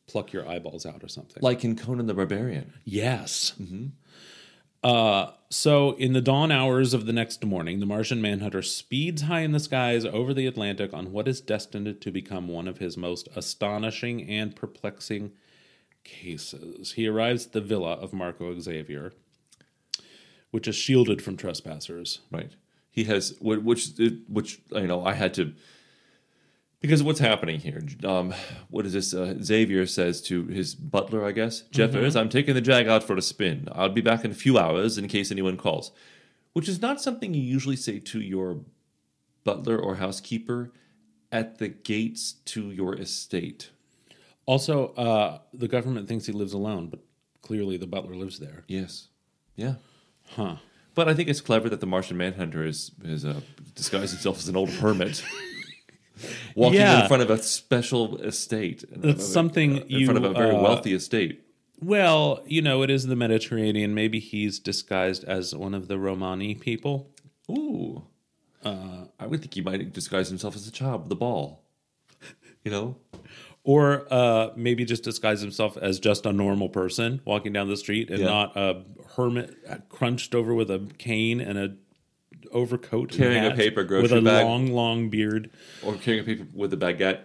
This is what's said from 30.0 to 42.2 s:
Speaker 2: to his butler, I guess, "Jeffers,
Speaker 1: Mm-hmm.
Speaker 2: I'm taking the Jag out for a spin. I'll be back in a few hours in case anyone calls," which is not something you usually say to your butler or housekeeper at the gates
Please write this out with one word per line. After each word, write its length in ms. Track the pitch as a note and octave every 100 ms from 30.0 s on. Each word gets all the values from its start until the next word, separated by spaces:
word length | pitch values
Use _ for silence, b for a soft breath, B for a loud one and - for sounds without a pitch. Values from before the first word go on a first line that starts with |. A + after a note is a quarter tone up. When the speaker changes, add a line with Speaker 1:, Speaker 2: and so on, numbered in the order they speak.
| F2 E2+
Speaker 2:
to 220 | - F2+ E2+
his 280 | F2 E2+ -
butler, 500 | - G2 G2 A2 G2+
I 60 |
guess, 280 | G2+ A2+ - -
"Jeffers, 420 | C3+ A#2 A2 C3
Speaker 1:
Mm-hmm. 40 | C3+
Speaker 2:
I'm 120 | A2
taking 260 | B2 D3 B2+
the 60 |
Jag 260 | A#2+ B2+ A2+
out 160 | A2
for 140 | A2 F#2+
a 40 |
spin. 460 | - - F#2+ C#2+ C#2+
I'll 160 | - F#2+
be 100 | G#2+
back 220 | A2+ A2+
in 80 | A2+
a 40 | G2
few 220 | C#3 A#2+
hours 400 | E2 E2 A2 G#2+
in 100 | G2
case 200 | G#2 F#2+
anyone 280 | G2 F#2+ F#2
calls," 340 | F#2+ D#2+ - b b b b b b
which 160 | E3+ D#3+
is 120 | F3
not 200 | A#3 C#4+
something 320 | C#4 A#3 G#3
you 80 | D#3
usually 340 | B2+ C3 C3+ C3+
say 240 | - G#2
to 220 | - A2+
your 400 | G2+ F#2+ F#2 E2 D2 _ _ _ _ _ _ _
butler 340 | G#2 G2 - A2+
or 180 | F#2+ F#2
housekeeper 760 | F#2+ F#2+ - A2+ A2+ B2 A#2+ b b b _ _ _
at 240 | A#2 A2+ -
the 100 | G#2
gates 680 | - - G#2+ A2+ A2+